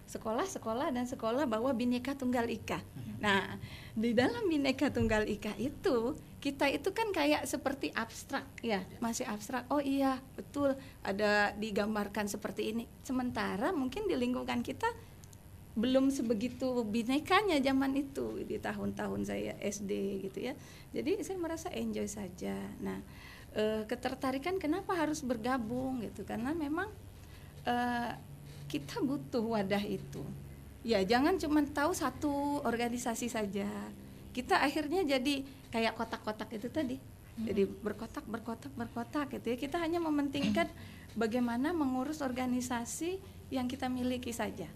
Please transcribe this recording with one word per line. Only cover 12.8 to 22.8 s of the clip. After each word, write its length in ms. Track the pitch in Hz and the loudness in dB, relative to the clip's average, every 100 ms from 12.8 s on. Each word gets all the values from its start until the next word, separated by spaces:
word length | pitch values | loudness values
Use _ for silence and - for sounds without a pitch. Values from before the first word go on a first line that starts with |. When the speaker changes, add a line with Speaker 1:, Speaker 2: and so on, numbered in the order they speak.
| 240 - | -6 -12
Speaker 1:
Sementara 720 | - 262 247 240 196 185 285 | -4 -2 0 0 0 0 0
mungkin 320 | 349 262 415 | 2 0 0
di 80 | 427 | 0
lingkungan 480 | 269 247 254 254 240 | 2 2 0 0 0
kita 320 | 233 - 453 466 - - - - - - - | 0 -2 -2 -2 -12 -18 -18 -18 -18 -16 -6
belum 380 | - 247 262 269 | 0 4 6 6
sebegitu 720 | 277 226 226 247 - 262 247 | 2 2 2 0 0 0 2
binekanya 720 | 220 226 226 277 302 381 415 302 | 2 0 2 0 6 4 6 4
zaman 320 | 269 269 269 269 | 6 4 4 2
itu, 480 | 285 - 226 220 | -2 -4 -4 -4
di 160 | 208 214 | -4 -4
tahun-tahun 680 | 208 202 - 202 208 196 202 | -4 -2 -4 -2 -2 -2 -2
saya 300 | 202 214 214 | -2 -2 -2
S 240 | 202 208 | -4 -2
D 380 | 196 202 196 196 | -2 0 0 -2
gitu 300 | 190 - 240 | -4 -4 -6
ya. 20 | 262 - - - | -6 -12 -16 -6
Jadi 300 | - 233 415 | -2 0 0
saya 160 | 311 381 | -2 -4
merasa 320 | 330 330 - | -2 -4 -4
enjoy 340 | 226 226 214 208 | -4 -2 -2 -4
saja. 480 | 208 185 180 196 196 196 | -4 -8 -6 -4 -4 -6
Nah, 220 | - | -6